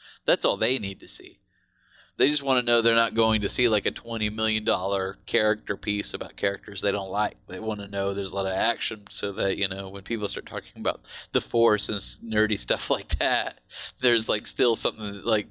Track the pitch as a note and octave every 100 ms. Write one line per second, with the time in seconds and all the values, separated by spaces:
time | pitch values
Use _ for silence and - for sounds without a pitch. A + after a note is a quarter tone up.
0 | - - - F3+ D3+ G2+ A2 C3 G2 G2
1 | - - - - _ _ _ _ _ _
2 | - - C3 D3 C#3 B2+ A#2+ A#2+ A2+ A#2
3 | A2+ A2 A2+ G#2+ G2+ - B2 G#2+ G#2 -
4 | A#2 A2+ G#2+ G#2+ A2 A2 G#2+ G2+ G2 G2
5 | F#2+ G2 - A#2 G#2+ G#2+ - G2 - G#2
6 | G2 G#2 G#2+ - G2+ G2 - G2+ G2+ G2
7 | G2 G2 G#2+ - - F#2 G#2+ G#2 G2 G2
8 | G2 G2 G2 G2 F#2+ F#2+ A2 A2+ - A2
9 | G2+ - G2+ G2 G2 F#2+ G2 F#2+ G2 G2
10 | F#2+ A2+ G#2 - - G#2 - - G2+ -
11 | - - - B2+ - A#2 A#2 G#2 - G#2
12 | - - A#2 G#2+ G#2+ G2+ - A2 - C3
13 | - - C#3+ B2 A2+ - _ - - -
14 | B2+ A#2 A2 G#2+ - - B2 A2+ B2 A2
15 | G#2+ G2+ G#2 A2 G2+